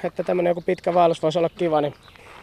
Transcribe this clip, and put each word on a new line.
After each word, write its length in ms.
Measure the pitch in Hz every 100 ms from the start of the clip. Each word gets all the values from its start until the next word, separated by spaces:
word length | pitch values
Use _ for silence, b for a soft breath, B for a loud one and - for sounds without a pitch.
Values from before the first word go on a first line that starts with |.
että 200 | 175 -
tämmönen 280 | 180 180 175
joku 100 | 170
pitkä 320 | 170 180 180
vaellus 300 | 175 170 165
voisi 140 | 156 170
olla 120 | 165
kiva, 320 | - 175 151
niin 120 | 147 - - B B B